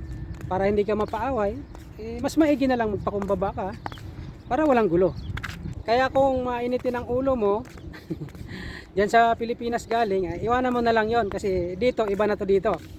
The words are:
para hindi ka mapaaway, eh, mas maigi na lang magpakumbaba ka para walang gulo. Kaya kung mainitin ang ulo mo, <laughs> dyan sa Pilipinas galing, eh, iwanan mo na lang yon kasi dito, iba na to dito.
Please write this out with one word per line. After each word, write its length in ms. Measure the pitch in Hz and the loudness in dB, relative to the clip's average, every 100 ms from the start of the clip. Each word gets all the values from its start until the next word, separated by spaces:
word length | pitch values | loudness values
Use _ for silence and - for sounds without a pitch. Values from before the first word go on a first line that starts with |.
| - - - - - | -10 -10 -10 -10 -4
para 160 | 185 196 | 0 2
hindi 140 | 208 | 2
ka 160 | 202 208 | 2 0
mapaaway, 580 | 208 220 240 254 202 247 302 - - - | 0 -2 -2 0 -2 -2 -10 -16 -16 -12
eh, 160 | 220 233 | -10 -4
mas 140 | 269 294 | -2 4
maigi 300 | 311 285 262 | 4 4 4
na 80 | |
lang 240 | 247 220 190 | 2 2 0
magpakumbaba 520 | - 202 196 196 196 | -2 -2 0 0 0
ka 140 | 226 190 220 - - - - - - - | -2 -6 -6 -10 -10 -14 -12 -14 -14 -4
para 160 | 254 311 | 2 6
walang 240 | 247 208 | 6 6
gulo. 240 | 170 185 - - - - - - - - | 4 4 2 -8 -8 -10 -10 -10 -10 0
Kaya 240 | 240 262 | 2 4
kung 320 | 269 269 262 | 4 4 2
mainitin 560 | 247 240 247 247 254 240 | -2 -2 -2 -2 -2 -4
ang 80 | 233 | -2
ulo 320 | 247 269 262 | 0 2 2
mo, 240 | 202 202 254 - - - - 165 147 | 2 2 -2 -12 -14 -14 -10 -10 -10
<laughs> 680 | - - - - - - 185 | -12 -14 -12 -12 -12 -8 -2
dyan 160 | 208 | 4
sa 240 | 233 233 226 | 6 6 2
Pilipinas 480 | 226 233 233 233 - | -2 -4 -4 -4 -2
galing, 400 | 233 226 190 175 | 0 2 0 -2
eh, 120 | 175 | -4
iwanan 320 | 202 247 254 | 0 2 2
mo 80 | 240 | 2
na 80 | 233 | 4
lang 160 | 226 214 | 4 4
yon 240 | 233 208 | 2 0
kasi 480 | 190 202 185 175 185 | -2 -2 0 -2 0
dito, 320 | 247 247 220 | 0 2 0
iba 160 | 196 208 | 2 2
na 80 | |
to 160 | 208 196 | 0 2
dito. 240 | 196 220 170 - | 2 2 -2 -6